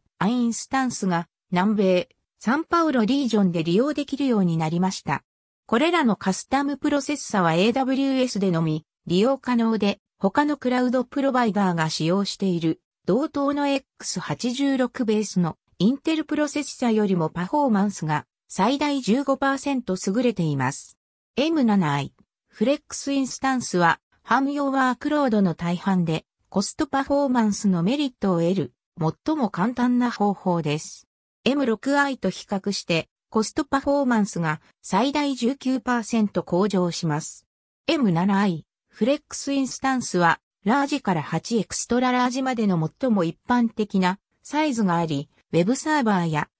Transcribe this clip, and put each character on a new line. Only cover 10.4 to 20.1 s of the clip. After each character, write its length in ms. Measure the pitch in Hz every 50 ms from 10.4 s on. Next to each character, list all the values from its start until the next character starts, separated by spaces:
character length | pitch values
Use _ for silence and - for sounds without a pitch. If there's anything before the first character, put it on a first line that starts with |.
| 294
の 140 | 294 294 -
ク 100 | - 247
ラ 140 | 254 254 247
ウ 80 | 254
ド 140 | 233 254 247
プ 180 | - - 285 269
ロ 100 | 269 240
バ 140 | 247 240
イ 80 | 220 175
ダ 180 | 208 202 185 170
ー 20 |
が 140 | 165 160 160
使 160 | - - 156
用 220 | 165 180 202 202
し 100 | - -
て 80 | - 196
い 160 | 190 175 170
る、 220 | 165 160 - - _ _ _ _ -
同 240 | - 180 247 311 311
等 240 | - 285 277 277 285
の 140 | 294 285
エ 120 | 277 277 277
ッ 40 | - _ _ _
ク 80 | -
ス 140 | - - 185
八 320 | - - 147 - - 254 240
十 260 | 269 285 277 269 254
六 260 | 254 247 - - 247
ベ 100 | 208 214
ー 100 | 214 214
ス 160 | - - 185
の、 160 | 175 156 - _ _ _ _ -
イ 100 | 170 220
ン 80 | 277 -
テ 160 | - 320 320
ル 100 | 311 302
プ 120 | - 302
ロ 100 | 302 302
セ 140 | 285 - 294
ッ 20 | 285
サ 300 | - - - 254 233 220
よ 120 | 214 208
り 120 | 190 190
も 140 | 170 160 160
パ 160 | - 170 175
フ 180 | 180 - 294 285
ォ 20 |
ー 40 | 262
マ 140 | 214 190 202
ン 40 | 208
ス 160 | 196 - 165
が、 200 | 156 151 143 - _ _ _ _
最 320 | - - - 185 240 285 277
大 220 | 302 294 285 277
十 240 | 247 185 220 269 285
五 120 | - 269
パ 180 | - 277 269 269
ー 40 | 269
セ 160 | - 285 277
ン 80 | 254 -
ト 140 | - 185 - -
優 160 | 202